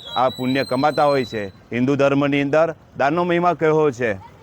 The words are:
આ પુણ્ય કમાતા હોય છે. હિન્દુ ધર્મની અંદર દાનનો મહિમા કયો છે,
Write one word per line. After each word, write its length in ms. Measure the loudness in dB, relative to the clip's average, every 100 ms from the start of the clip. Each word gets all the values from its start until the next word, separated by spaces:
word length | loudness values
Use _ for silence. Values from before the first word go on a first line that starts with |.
| -8 -2
આ 140 | -2
પુણ્ય 340 | 0 -2 -2
કમાતા 400 | -2 0 0 2
હોય 220 | 2 2 -2
છે. 220 | -6 -8
હિન્દુ 480 | -12 -8 -2 0 2
ધર્મની 460 | 2 2 0 0
અંદર 340 | 0 0 0 -2 -12 -2
દાનનો 260 | 0 0
મહિમા 300 | 0 2 0
કયો 380 | 0 2 2 2
છે, 220 | 0 -2 -4 -8 -18